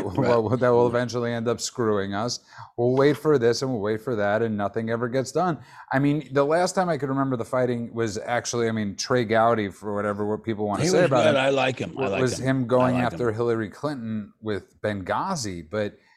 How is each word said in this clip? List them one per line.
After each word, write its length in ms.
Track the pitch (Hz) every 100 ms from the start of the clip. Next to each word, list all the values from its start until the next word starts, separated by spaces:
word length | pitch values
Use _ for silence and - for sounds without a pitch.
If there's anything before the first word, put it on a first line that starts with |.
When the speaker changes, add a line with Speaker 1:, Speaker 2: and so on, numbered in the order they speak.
Speaker 1:
that 20 |
will, 80 | 104
Speaker 2:
right. 220 | 98 120 117
Speaker 1:
will, 220 | 107 123
that 120 | 123
will 180 | 120 120
eventually 440 | 120 123 120 120
end 160 | 117 117
up 140 | 113
screwing 540 | - - 110 104 98 101
us. 240 | 120 - _ - - -
We'll 200 | 123 131
wait 220 | 143 139
for 200 | 156 143
this 240 | 117 117
and 80 | 135
we'll 120 | 120
wait 200 | 104 110
for 140 | - 110
that, 260 | 101 110
and 160 | 117 104
nothing 320 | 101 113 113
ever 180 | 117 120
gets 240 | 131 117
done. 280 | 151 180 147 - - -
I 60 | 135
mean, 280 | 143 151 127
the 120 | 135
last 300 | 143 165 180
time 160 | 196 180
I 80 | 151
could 120 | 139
remember 280 | 135 135 123
the 80 | 110
fighting 480 | 127 127 120 117
was 240 | 113 113 101
actually, 500 | - 120 - 120 113
I 40 |
mean, 240 | 113 101 95
Trey 300 | - 127 107
Gowdy, 440 | 110 113 113 98
for 240 | 90 104
whatever 320 | 101 104 104 104
what 180 | 104
people 220 | 110 104 104
wanna 160 | 98
Speaker 2:
He 80 | 160
Speaker 1:
say 120 | 175
Speaker 2:
was 40 | 170
Speaker 1:
about 180 | 127 -
Speaker 2:
good. 100 | 135
Speaker 1:
him, 60 |
Speaker 2:
I 80 | 135
like 280 | 139 131 123
him. 160 | - -
I 20 |
Speaker 1:
wa-, 60 | 131
Speaker 2:
like 140 | 98
Speaker 1:
was 180 | 127 117
Speaker 2:
him. 60 | 131 135
Speaker 1:
him 40 | 117
going 280 | 127 127 123
Speaker 2:
I 80 |
like 100 | 120
Speaker 1:
after 160 | - 120
Speaker 2:
him. 60 | 107
Speaker 1:
Hillary 340 | 120 113 104
Clinton 640 | - 147 139 113 110 101 _
with 400 | 107 98 - _
Benghazi. 880 | 107 101 92 110 180 175 110 87 78
But 300 | 107 104 - _